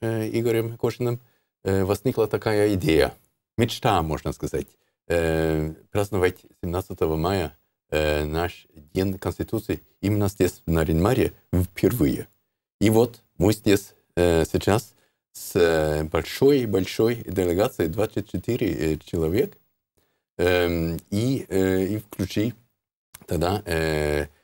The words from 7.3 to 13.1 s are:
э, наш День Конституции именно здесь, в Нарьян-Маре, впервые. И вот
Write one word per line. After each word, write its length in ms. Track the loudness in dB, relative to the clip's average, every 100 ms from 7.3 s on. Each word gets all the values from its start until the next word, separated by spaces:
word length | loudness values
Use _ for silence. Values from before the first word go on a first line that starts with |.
| 0 -2 -8 _ _ -6
э, 340 | -2 0 0
наш 440 | -2 -4 -4 -8 -20 -20 -8
День 240 | -4 -2 -4
Конституции 640 | -6 -6 -6 -6 -6 -8 _ -4
именно 280 | -2 0 0
здесь, 340 | 0 -2 -2
в 60 | -2
Нарьян-Маре, 600 | 0 2 2 2 2 0 -4 -4
впервые. 760 | -2 -2 0 0 2 0 0 -8 _ _ _ _ 0
И 80 | 4
вот 320 | 4 2